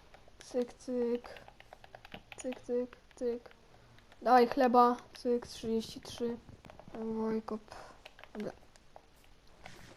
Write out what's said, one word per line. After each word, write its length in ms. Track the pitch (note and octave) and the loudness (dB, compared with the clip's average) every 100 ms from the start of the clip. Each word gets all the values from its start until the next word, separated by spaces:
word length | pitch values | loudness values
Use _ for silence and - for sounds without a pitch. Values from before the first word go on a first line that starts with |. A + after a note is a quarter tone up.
| - - - - | -20 -20 -20 -20
Cyk, 300 | - B3+ A#3+ | -6 -4 -4
cyk. 640 | - - B3 A#3+ A#3+ - - - - - - - - - - - - | -6 -6 -2 0 -2 -6 -18 -20 -20 -20 -20 -20 -20 -16 -18 -16 -12
Cyk, 240 | B3+ B3 | -10 -8
cyk, 360 | - B3 B3 - - - | -4 -2 -2 -8 -20 -6
cyk. 340 | B3 A#3+ - - - - - - - - | -4 -4 -10 -20 -20 -20 -20 -20 -20 -2
Dawaj 260 | B3+ B3+ A#3+ | 8 8 8
chleba. 480 | - B3+ B3 A#3+ A#3+ - - | 6 6 8 8 4 -6 -6
Cyk, 300 | B3 A#3+ - | 0 0 -2
trzydzieści 540 | - A3+ A3+ A3 C4+ | -8 -2 -2 -2 -12
trzy. 360 | - - A#3+ A#3+ - - - - - | -12 -6 -4 -6 -12 -20 -20 -20 -14
Dawaj 480 | A#3 A3 A3 A3 A3 | -8 -6 -2 -2 -2
kop. 200 | - G#3+ - - - - - - - | -4 -8 -10 -18 -18 -20 -20 -20 -16
Dobra. 180 | A3 G#3 - - - - - - - - - - - - - - | -10 -8 -10 -20 -20 -20 -20 -20 -20 -20 -20 -20 -20 -20 -20 -20